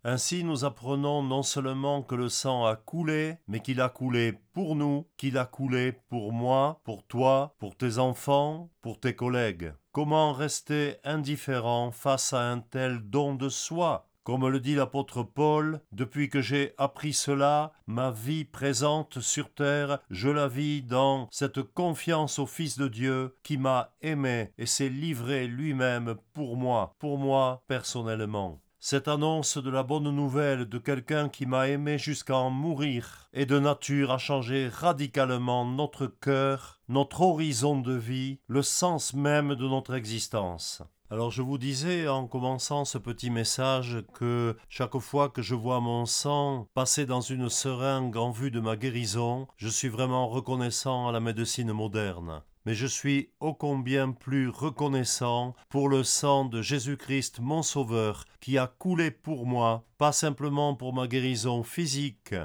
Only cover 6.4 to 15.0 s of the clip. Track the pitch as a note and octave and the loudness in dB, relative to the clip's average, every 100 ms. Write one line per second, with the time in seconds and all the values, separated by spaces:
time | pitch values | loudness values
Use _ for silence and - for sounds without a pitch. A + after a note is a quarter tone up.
6.4 | B2 C3 C#3 D#3+ - G2+ _ A#2+ C3 C3+ | 2 4 4 0 -10 -12 _ 4 6 6
7.4 | C#3+ _ G2+ - B2+ A2+ B2+ B2 - C#3+ | 2 _ -12 -4 -2 2 0 0 2 2
8.4 | D3 D#3 E3+ _ B2+ G#2+ B2+ A#2+ B2 B2 | 2 -4 -12 _ -12 -4 -4 -2 0 2
9.4 | A2+ E2+ E2 D2+ _ C#3+ D3 D#3 D#3 C3 | 0 -2 -8 -10 _ -2 2 4 4 2
10.4 | D3+ - - D3+ C#3+ - C#3 D#3 C#3 D3 | -4 -4 -2 0 0 -4 -4 -2 -2 -4
11.4 | - B2+ A#2 A#2+ A#2+ A#2 C#3+ C3+ - C3 | -2 -2 0 0 0 -2 2 2 2 0
12.4 | A#2+ A#2+ - C3+ C3 A#2+ G#2 C#3 C#3+ C3+ | 0 -2 -4 -4 -2 -2 -2 0 0 -2
13.4 | C3+ C3 - E3 E3+ B2+ _ _ - B2+ | -4 -4 -4 0 0 0 _ _ -4 0
14.4 | C3 C3+ B2 C#3+ B2+ C#3 | 2 2 2 2 2 0